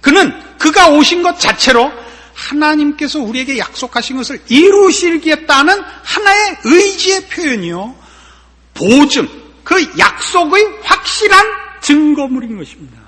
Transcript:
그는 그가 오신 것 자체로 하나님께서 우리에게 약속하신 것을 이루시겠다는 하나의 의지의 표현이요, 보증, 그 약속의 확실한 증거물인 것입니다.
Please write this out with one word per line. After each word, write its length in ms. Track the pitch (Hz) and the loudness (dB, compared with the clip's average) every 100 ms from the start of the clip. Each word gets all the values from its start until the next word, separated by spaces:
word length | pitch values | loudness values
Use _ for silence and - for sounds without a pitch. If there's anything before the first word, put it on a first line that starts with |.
그는 320 | - 330 311 - - - | 2 2 2 -4 -18 -4
그가 320 | 311 311 349 | 0 4 4
오신 340 | 294 294 349 | 6 2 2
것 160 | 349 339 | -2 -2
자체로 500 | - 220 - 240 262 - - - - | -4 -2 2 2 0 -4 -20 -20 -20
하나님께서 880 | - - 285 302 302 294 294 294 302 | -18 -8 -2 0 0 0 -2 -6 -6
우리에게 380 | 220 247 254 262 | -6 -6 -6 -6
약속하신 580 | 180 - 247 240 - 262 | -8 -10 -6 -6 -4 -8
것을 260 | 240 262 - | -8 -12 0
이루시겠다는 1300 | 254 370 403 392 - 349 330 320 302 311 269 294 392 - - | 4 4 6 4 2 -2 -2 -2 -4 0 0 2 0 -4 -18
하나의 540 | - - 415 403 415 339 | -10 -2 2 2 0 -4
의지의 640 | 226 339 403 392 370 381 381 | 2 4 4 0 -2 -4 -4
표현이요, 680 | - 330 233 175 170 214 262 - - - _ _ _ _ | -8 -4 -4 -6 -8 -12 -16 -20 -20 -20 _ _ _ _
보증, 540 | - 170 254 294 277 - - - _ | -4 2 4 4 0 -4 -8 -20 _
그 360 | - 370 311 302 | -2 -2 -2 -2
약속의 800 | - - - 370 330 381 415 - | -2 -2 -4 -2 0 2 0 -4
확실한 640 | - 381 - - 415 392 427 - - - | -4 -4 -4 -4 2 4 2 -4 -16 -14
증거물인 760 | - 294 302 294 277 254 233 214 | 0 2 2 0 -2 -6 -8 -12
것입니다. 400 | 151 - 139 117 | -16 -20 -20 -20